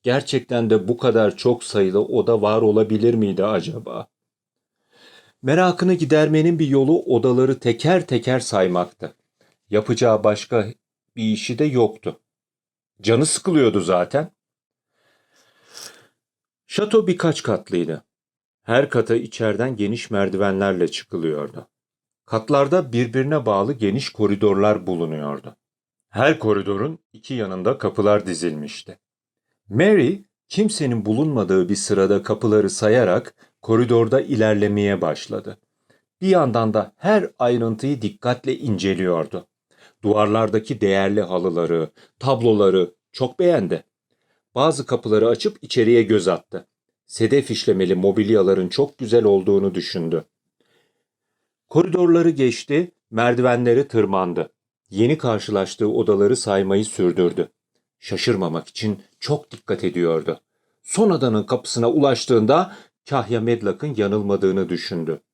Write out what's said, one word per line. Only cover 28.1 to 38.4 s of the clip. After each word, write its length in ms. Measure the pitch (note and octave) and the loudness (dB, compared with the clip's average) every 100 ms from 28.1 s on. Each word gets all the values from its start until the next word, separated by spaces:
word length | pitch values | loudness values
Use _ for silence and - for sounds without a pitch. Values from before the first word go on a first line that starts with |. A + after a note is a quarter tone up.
| G#2 F#2+ | 2 0
dizilmişti. 720 | E2 E2+ D2+ D2 - - - _ _ _ _ _ _ _ | -4 -4 -6 -12 -14 -18 -20 _ _ _ _ _ _ _
Mary, 480 | G#2 F#3+ G3+ A#2+ G3 _ _ _ | 0 4 4 2 -2 _ _ _
kimsenin 560 | - G#3+ - C#3 A#2 G#2 | -2 -2 -2 -2 -2 -2
bulunmadığı 640 | A2 D#3 C3 F#2 F#2+ F2+ | -2 0 -2 2 0 2
bir 60 | G2 | -4
sırada 480 | - G2 F#2+ G2+ | -2 0 2 0
kapıları 460 | G2 G#2 A2+ G#2+ G2 | 0 -2 2 2 2
sayarak 640 | - G#2+ A#2+ G#2 F#2 - _ _ _ | 0 2 2 2 0 -4 _ _ _
koridorda 600 | - A2+ A#2+ A#2 A2+ C3 | -2 0 4 2 4 0
ilerlemeye 800 | - A#2+ A2 G#2 G#2 G#2 G2+ G2 | 0 0 2 2 0 0 0 0
başladı. 560 | E2+ D2+ - G#2 G#2 G#2 _ _ _ _ _ _ | -2 -4 -8 -12 -12 -18 _ _ _ _ _ _
Bir 60 | F#3 | 2
yandan 460 | F#3 C#3 A#2 A2 | 2 2 0 0
da 200 | G#2+ F#2+ _ | 0 -4 _
her 320 | F3+ G#3+ F3 _ | 0 2 0 _
ayrıntıyı 640 | B2 B2 A2+ A2 C3+ C3+ | 0 2 0 -2 -4 -4
dikkatle 560 | G#2+ - B2 B2 | -6 -4 -4 -4